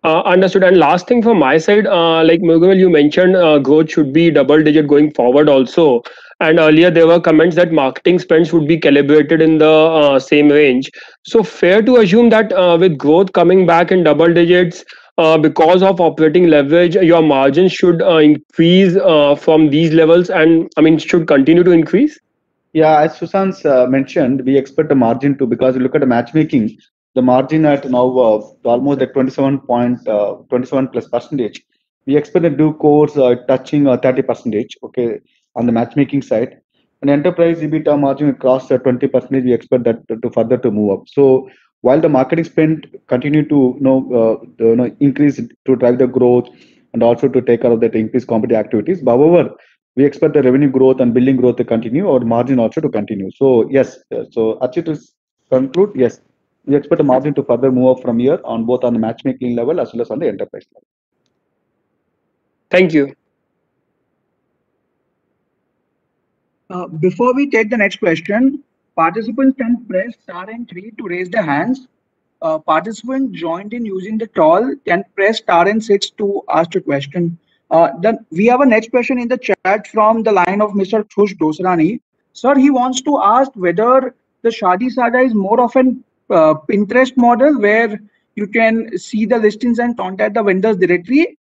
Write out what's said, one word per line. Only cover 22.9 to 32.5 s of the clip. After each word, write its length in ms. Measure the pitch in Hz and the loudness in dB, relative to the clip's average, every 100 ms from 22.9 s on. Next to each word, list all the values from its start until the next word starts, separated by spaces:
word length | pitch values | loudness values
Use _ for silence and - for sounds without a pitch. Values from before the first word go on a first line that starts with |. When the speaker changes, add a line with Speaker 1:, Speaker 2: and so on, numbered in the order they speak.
| 156 | 4
Speaker 2:
as 160 | 160 - | 0 -4
Sushant, 480 | 170 196 190 185 156 | -6 -4 -4 -4 0
uh, 220 | 131 127 | 2 2
mentioned, 580 | 135 135 - 131 135 127 | 0 -2 -2 -2 -2 0
we 100 | 139 | 0
expect 340 | 131 - 151 | -2 -4 -2
the 60 | 139 | 2
margin 420 | 117 123 143 135 | 2 0 -2 -2
to, 80 | 123 | -2
because 280 | 113 131 131 | 0 -2 0
you 60 | |
look 140 | 127 151 | -2 -2
at 60 | |
the 60 | 135 | 0
matchmaking, 680 | 120 120 156 151 143 107 - _ _ _ - | -2 -2 -2 0 -2 -4 -8 _ _ _ -2
the 60 | |
margin 420 | 127 127 135 156 151 | 0 0 0 0 0
at 240 | 143 139 | 0 -2
now, 160 | 123 127 | 0 0
uh, 360 | 127 117 107 - _ 120 | 2 2 0 -4 _ -2
almost 360 | 120 139 139 | -2 0 -2
at 120 | 131 | -2
twenty-seven 480 | - 131 135 135 139 | -2 -4 -2 -2 -2
point, 460 | - 120 123 123 - | -4 -2 -2 -4 -4
uh, 280 | 104 101 98 - | -4 -4 -6 -6
twenty-seven 400 | 123 123 139 135 | -6 -4 -4 -4
plus 180 | 120 - | -6 -6
percentage. 560 | 123 - 147 110 - _ _ _ _ - | -8 -6 -6 -6 -8 _ _ _ _ -4
We 100 | 147 | -4
expect 300 | 147 180 | -2 -2
in 120 | 165 | -2